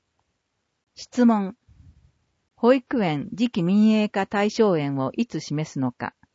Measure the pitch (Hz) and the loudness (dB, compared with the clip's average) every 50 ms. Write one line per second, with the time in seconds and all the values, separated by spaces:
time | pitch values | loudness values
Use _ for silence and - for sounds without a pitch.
0 | _ _ _ _ _ _ _ _ _ _ _ _ _ _ _ _ _ _ _ - | _ _ _ _ _ _ _ _ _ _ _ _ _ _ _ _ _ _ _ -20
1 | - - - 254 247 233 226 208 196 185 - - _ _ _ - - - - _ | -20 -8 0 2 4 4 4 2 -2 -6 -8 -14 _ _ _ -20 -20 -20 -20 _
2 | _ _ _ _ _ _ _ _ _ _ _ _ - 233 269 269 - - - 247 | _ _ _ _ _ _ _ _ _ _ _ _ 2 2 2 2 0 -2 -4 -2
3 | 202 170 151 143 131 - - 170 240 240 - 202 165 175 196 208 214 220 220 214 | 0 0 -2 -4 -6 -8 -6 -4 -4 -2 -2 -2 0 2 2 4 4 4 4 2
4 | 208 208 - 202 190 - - 202 202 214 - - 226 208 180 156 143 143 139 135 | 0 -2 -2 -4 -4 -2 -2 0 0 0 2 2 2 2 2 2 0 -2 -2 -2
5 | 131 131 - - 233 - - 160 - - 143 151 156 - - 143 131 127 - - | -4 -4 -4 -4 -6 -6 -6 -10 -8 -6 -6 -6 -6 -6 -4 -4 -4 -4 -4 -8
6 | 113 - - _ _ _ | -10 -12 -12 _ _ _